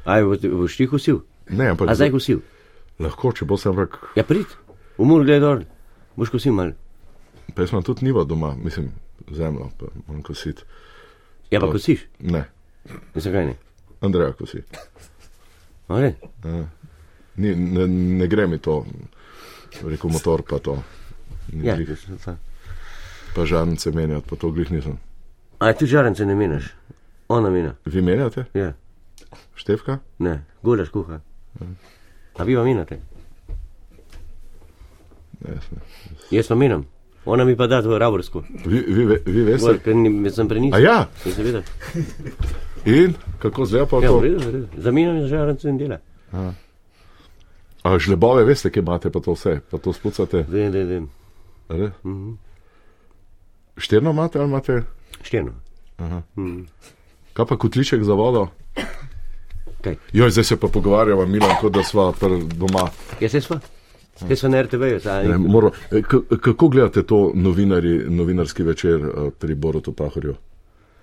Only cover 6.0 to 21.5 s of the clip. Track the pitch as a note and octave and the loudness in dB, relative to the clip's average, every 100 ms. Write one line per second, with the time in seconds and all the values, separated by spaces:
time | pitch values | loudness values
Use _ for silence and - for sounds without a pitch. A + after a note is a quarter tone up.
6 | - - A#2 B2 C#3+ G2 F2 - - - | -14 -6 -4 0 2 2 0 -6 -16 -20
7 | - - - - - - F2+ G#2 F2 - | -20 -20 -20 -20 -10 -4 -2 -2 -2 -2
8 | C3 A#2+ D2+ D#2+ D#2 C2 D#2+ E2+ C#2 - | 0 2 0 -2 -4 -4 -6 -6 -8 -10
9 | - - - D2+ D#2+ D2 C2 - C#2 C#2+ | -16 -20 -12 -6 -6 -6 -10 -14 -14 -16
10 | - D2+ - C#2+ D#2 C#2+ - - - - | -14 -14 -12 -10 -10 -12 -16 -20 -20 -20
11 | - _ _ - - G#2 F#2 G2+ - - | -20 _ _ -16 -2 0 0 0 0 -2
12 | - - D2 E2 C#2 _ _ - - - | -2 -8 -4 -2 -4 _ _ -20 -20 -20
13 | - D#2 F#2 F#2+ D2 A#1 _ _ - - | -12 -8 -2 -2 -2 -6 _ _ -20 -6
14 | G2 F2+ C#2+ B1+ - - - - - - | 0 2 0 -4 -12 -14 -16 -20 -20 -20
15 | - - - - - _ - - - G#2 | -20 -20 -20 -20 -20 _ -20 -16 -4 0
16 | C3+ - - - D#2+ E2+ D#2 - - - | 0 -2 -14 -14 -8 -8 -8 -14 -20 -20
17 | - - - - G#2 F2 F2+ F#2 F#2 F#2 | -20 -20 -14 -4 -2 0 0 0 2 2
18 | F2+ F#2 F2 G#2+ F#2 D#2 D#2+ D2+ - - | 0 2 2 2 0 -2 -2 -4 -4 -16
19 | - - - - - - - - D#2 D#2 | -18 -20 -20 -20 -20 -20 -20 -14 -8 -6
20 | E2 D#2+ F2 D#2 - C#2+ C#2+ C#2 - - | -4 -2 0 0 -2 -6 -4 -6 -8 -16
21 | - - - - - | -18 -16 -14 -14 -10